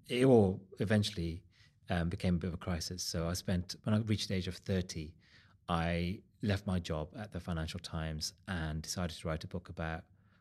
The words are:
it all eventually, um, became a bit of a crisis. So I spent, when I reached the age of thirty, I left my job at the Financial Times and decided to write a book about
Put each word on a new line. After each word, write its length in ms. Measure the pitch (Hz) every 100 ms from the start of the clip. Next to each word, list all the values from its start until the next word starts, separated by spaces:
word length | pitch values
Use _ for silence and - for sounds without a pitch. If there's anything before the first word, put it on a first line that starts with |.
| -
it 160 | 120 131
all 360 | 120 95 98 - -
eventually, 680 | 101 107 104 - 85 82 - - - _ -
um, 160 | 87 85
became 280 | 92 92 87
a 20 |
bit 120 | 92
of 40 |
a 40 | 90
crisis. 440 | - 85 - 90
So 260 | - 85 85
I 60 |
spent, 420 | 90 - 90 87 -
when 140 | - 107
I 20 |
reached 300 | 110 104 -
the 80 | 95
age 120 | 90
of 100 | -
thirty, 580 | - 95 90 82 76 - _ - - - -
I 540 | 85 82 85 87 107 - _
left 240 | 110 95 -
my 120 | 92
job 300 | 82 78 80 -
at 140 | 107
the 80 | 87
Financial 400 | 87 80 - 85
Times 540 | - 82 80 78 - - -
and 360 | 90 78 78
decided 340 | - 95 87 -
to 100 | 85
write 160 | 80
a 40 | -
book 220 | 90 -
about 340 | 85 80 80 - - _ _